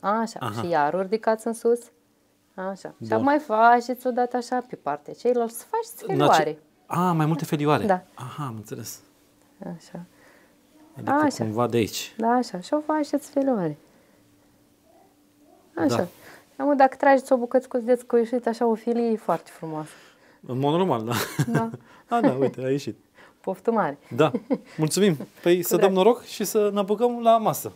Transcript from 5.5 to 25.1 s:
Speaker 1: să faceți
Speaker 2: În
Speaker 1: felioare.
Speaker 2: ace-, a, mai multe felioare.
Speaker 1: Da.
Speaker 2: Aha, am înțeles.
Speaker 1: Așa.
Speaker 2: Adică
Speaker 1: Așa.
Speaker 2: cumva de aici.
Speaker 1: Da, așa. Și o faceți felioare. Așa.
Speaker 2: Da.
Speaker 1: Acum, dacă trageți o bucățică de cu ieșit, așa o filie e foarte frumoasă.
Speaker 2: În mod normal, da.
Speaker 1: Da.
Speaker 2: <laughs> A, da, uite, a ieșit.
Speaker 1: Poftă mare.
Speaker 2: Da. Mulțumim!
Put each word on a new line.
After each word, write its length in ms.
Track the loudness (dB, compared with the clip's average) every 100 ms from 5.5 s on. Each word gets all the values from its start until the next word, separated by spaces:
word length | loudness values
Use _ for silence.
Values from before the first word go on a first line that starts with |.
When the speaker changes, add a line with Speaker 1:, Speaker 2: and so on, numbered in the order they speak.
Speaker 1:
să 120 | -6 -8
faceți 340 | -6 -6 -12
Speaker 2:
În 40 | -4
Speaker 1:
felioare. 340 | 2 4 4
Speaker 2:
ace-, 160 | 2 -4 _ _ _
a, 260 | -2 0
mai 140 | 2 2
multe 200 | 0 -2
felioare. 400 | -2 2 2 2
Speaker 1:
Da. 160 | -2 -2
Speaker 2:
Aha, 300 | -18 -16 -10 -10
am 80 | -10
înțeles. 440 | -12 -14 -14 -16 _ _ _ _ _ _
Speaker 1:
Așa. 400 | -14 -14 -16 -18 -18 _ -20 _ _ _ _ _ _ -12
Speaker 2:
Adică 140 | -2
Speaker 1:
Așa. 300 | 2 2 0
Speaker 2:
cumva 240 | -4 0 0
de 100 | 2
aici. 360 | 0 -2 -12 -4
Speaker 1:
Da, 100 | 0
așa. 300 | 2 0 -8
Și 140 | -4
o 60 | -4
faceți 500 | -2 -2 0 -4 -2
felioare. 480 | -2 0 0 -2 -6 _ _ _ _ _ _ _ _ _ _ _ _ _ _ _ _ _ _ _ -2
Așa. 200 | 0 0
Speaker 2:
Da. 120 | -2 -6 -20 -20 _ _
Speaker 1:
Acum, 120 | 0 4
dacă 200 | 4 4
trageți 360 | 4 4 4
o 60 | 0
bucățică 400 | 2 -2 0 -6
de 220 | 0 0 2
cu 80 | 0
ieșit, 320 | 0 -2 -2
așa 180 | 0 0
o 100 | 0
filie 360 | -2 -2 0
e 40 | -2
foarte 340 | 0 -2 -4
frumoasă. 360 | -16 -10 -10 -10 -16 -20 _ _ _ -8
Speaker 2:
În 100 | -2
mod 140 | 0
normal, 300 | 2 2 0
da. 100 | -2 -4 -4 -4 0
Speaker 1:
Da. 180 | 0 -2 -8 -20 -20 _
Speaker 2:
<laughs> 60 | 0
A, 60 |
da, 100 | 2 2
uite, 220 | -2 -2 -4
a 40 |
ieșit. 260 | -2 -4 -12 _ _ -20 _
Speaker 1:
Poftă 300 | -10 -6 -2
mare. 260 | 0 0 -4 -12 2
Speaker 2:
Da. 160 | 2 2 -4 -6 -6 -4
Mulțumim! 400 | -2 2 2